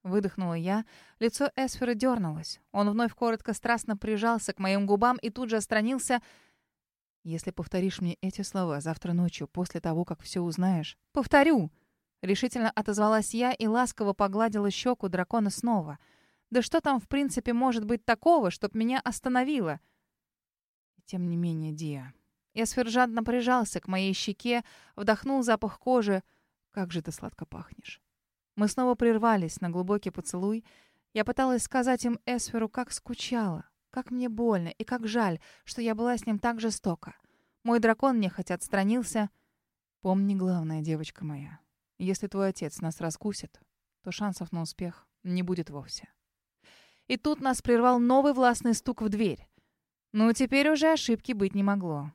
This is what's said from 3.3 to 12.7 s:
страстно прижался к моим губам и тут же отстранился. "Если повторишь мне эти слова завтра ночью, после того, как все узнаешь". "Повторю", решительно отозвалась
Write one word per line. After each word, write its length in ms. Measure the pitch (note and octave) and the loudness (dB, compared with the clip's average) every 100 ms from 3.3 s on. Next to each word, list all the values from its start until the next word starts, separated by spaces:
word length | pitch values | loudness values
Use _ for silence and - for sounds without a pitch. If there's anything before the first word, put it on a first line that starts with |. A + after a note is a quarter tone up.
| A3+ - | -2 -4
страстно 440 | G#3 B3 A#3 - G3+ | -4 -2 -2 -2 -4
прижался 560 | G#3+ G#3 A3+ A#3 - | -2 0 0 0 -4
к 60 | - | -4
моим 260 | G3 G3 G3+ | 0 0 2
губам 320 | G3+ A#3+ B3 | 4 4 2
и 120 | A3+ | -4
тут 200 | A3 B3 | -6 -2
же 80 | A3 | -2
отстранился. 640 | - A3 A3 C4 - B3 - _ _ _ _ _ _ _ _ _ | 0 0 0 -2 0 -2 -2 _ _ _ _ _ _ _ _ _
"Если 280 | E3 E3 - | -8 -6 -6
повторишь 500 | - E3+ F#3 F#3+ - | -8 -4 -2 -2 -2
мне 140 | F3 - | -4 -4
эти 200 | F#3+ - | -6 -6
слова 400 | G3 G3 F3 C#3+ | -6 -2 -2 -2
завтра 320 | D#3 D#3+ F3+ | -4 -6 -2
ночью, 340 | F3 F3 - D3 | 0 0 -2 -8
после 320 | - F3+ E3+ | -4 -4 -4
того, 260 | E3+ D#3+ F3 | -2 -2 -2
как 160 | E3 | -6
все 200 | - F#3 | -6 -4
узнаешь". 560 | F3 D#3+ F#3 F3 D#3 - _ | -2 0 2 0 -4 -14 _
"Повторю", 600 | - A#3+ D4 D4 C#4 D#3+ _ _ _ _ _ | -4 4 6 8 4 2 _ _ _ _ _
решительно 480 | F#3 G3 B3+ B3 | -2 0 0 0
отозвалась 640 | A3 | 0